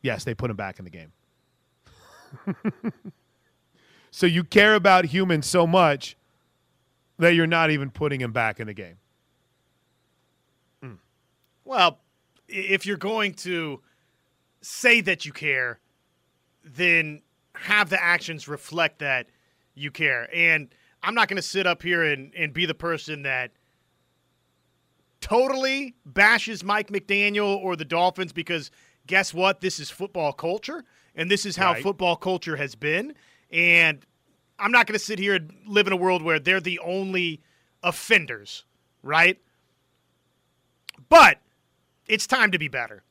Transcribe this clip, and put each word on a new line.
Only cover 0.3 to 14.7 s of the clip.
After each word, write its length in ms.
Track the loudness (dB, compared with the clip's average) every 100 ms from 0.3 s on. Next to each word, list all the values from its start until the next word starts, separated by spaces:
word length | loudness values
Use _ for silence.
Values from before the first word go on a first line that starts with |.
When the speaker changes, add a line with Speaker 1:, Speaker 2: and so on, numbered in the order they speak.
Speaker 1:
put 160 | -6 -8
him 60 | -6
back 220 | -10 -12
in 60 | -20
the 60 |
game. 200 | -20 -20 _ _ _ _ _ _ _ _ _ -20 -20 -20 -14 -10
<laughs> 480 | -6 -8 -8 -12 -12 -20 _ _ _ _ _ _ _ _ _ _ -2
So 120 | 0
you 160 | 2
care 320 | 2 6 6 6
about 300 | 6 6 4
humans 420 | 0 0 0 2
so 180 | 2 4
much 500 | 4 4 2 -6 -18 _ _ _ _ _ _ _ _ _ 0
that 120 | 4
you're 140 | 4 4
not 240 | 2 2
even 180 | 0 -4
putting 320 | -6 -6 -4
him 100 | -4
back 280 | -2 -2 -4
in 80 | -10
the 60 | -12
game. 220 | -16 -20 _ _ _ _ _ _ _ _ _ _ _ _ _ _ _ _ _ _
Mm. 140 | -20 -20 _ _ _ _ _ _ -6
Speaker 2:
Well, 320 | 2 2 2 _ _ _ _ _
i-, 60 |
if 320 | -10 -2 -2 -2
you're 100 | -6
going 380 | -4 -4 -4 -6
to 420 | -8 -6 -6 -10 _ _ _ _ _ _ _ _
say 400 | -18